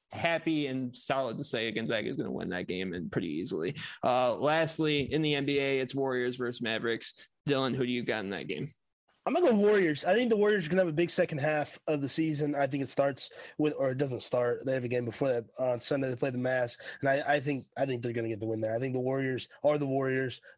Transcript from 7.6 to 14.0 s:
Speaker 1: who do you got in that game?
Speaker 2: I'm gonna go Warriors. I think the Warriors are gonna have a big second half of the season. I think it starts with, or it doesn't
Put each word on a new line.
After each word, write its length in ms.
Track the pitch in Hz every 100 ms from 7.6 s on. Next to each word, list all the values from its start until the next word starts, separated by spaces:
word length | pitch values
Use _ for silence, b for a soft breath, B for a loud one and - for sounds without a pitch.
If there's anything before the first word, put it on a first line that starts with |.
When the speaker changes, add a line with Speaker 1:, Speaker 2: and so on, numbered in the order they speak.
| 131 123
Speaker 1:
who 100 | 123
do 60 |
you 100 | 123
got 220 | 120 110
in 60 | 98
that 180 | 90 -
game? 240 | 76 147 - _ _ _ _ -
Speaker 2:
I'm 80 |
gonna 160 | 320 320
go 60 | 208
Warriors. 480 | 208 208 170 143
I 100 | 170
think 160 | 214 240
the 60 | 214
Warriors 300 | 208 208 151
are 20 |
gonna 140 | 185
have 60 | 180
a 40 |
big 180 | 156 175
second 280 | - 170 147
half 420 | 151 151 151 - -
of 120 | 147
the 80 | 139
season. 460 | - 160 143 147
I 140 | 143 135
think 160 | 139
it 40 | 135
starts 400 | - 139 127 - B B -
with, 160 | 151 127
or 140 | 135
it 80 |
doesn't 240 | 127